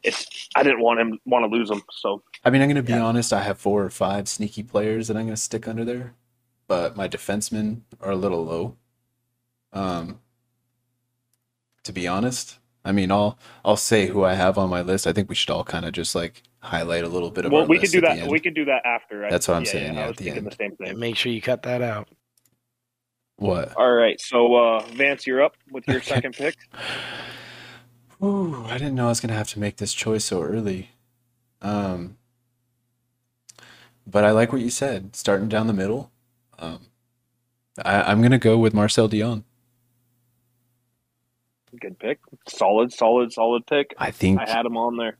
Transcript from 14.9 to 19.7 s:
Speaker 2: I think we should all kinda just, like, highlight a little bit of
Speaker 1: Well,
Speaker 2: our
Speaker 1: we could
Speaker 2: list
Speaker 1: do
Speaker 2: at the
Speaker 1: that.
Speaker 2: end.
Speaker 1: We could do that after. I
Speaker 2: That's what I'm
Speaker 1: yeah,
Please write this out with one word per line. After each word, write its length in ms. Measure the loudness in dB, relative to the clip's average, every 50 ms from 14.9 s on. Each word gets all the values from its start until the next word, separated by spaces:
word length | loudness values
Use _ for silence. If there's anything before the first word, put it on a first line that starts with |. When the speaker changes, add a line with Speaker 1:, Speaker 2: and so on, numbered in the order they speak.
| -2 0 0
Speaker 2:
I 40 | 0 0
think 140 | 0 -2
we 80 | -2 -2
should 140 | -4 -2 -2
all 140 | -4 -6 -4
kinda 260 | -6 -6 -6 -6 -6
just, 240 | -6 -6 -6 -4 -4
like, 280 | -4 -6 -6 -10 -16 _ _ _ _
highlight 440 | -12 -6 -4 -4 -2 -2 -2 -2 -2
a 60 | -2
little 200 | -4 -4 -4 -4
bit 160 | -4 -4 0
of 60 | 4
Speaker 1:
Well, 120 | 4 4 6
Speaker 2:
our 40 |
Speaker 1:
we 100 | 4 4
could 60 | 2 2
Speaker 2:
list 100 | 2 2
Speaker 1:
do 40 | 4
Speaker 2:
at 20 |
the 60 | 4 4 2
Speaker 1:
that. 60 | 0 -2
Speaker 2:
end. 80 | -2
Speaker 1:
We 80 | -2 -2
could 140 | -2 -2 -4
do 100 | -4 -2
that 200 | 0 0 0 0
after. 400 | -2 -4 -4 -6 _ -12 -8 -4
I 40 | -2
Speaker 2:
That's 180 | -2 -2 0
what 80 | 0 0
I'm 60 | 0 0
Speaker 1:
yeah, 60 | -2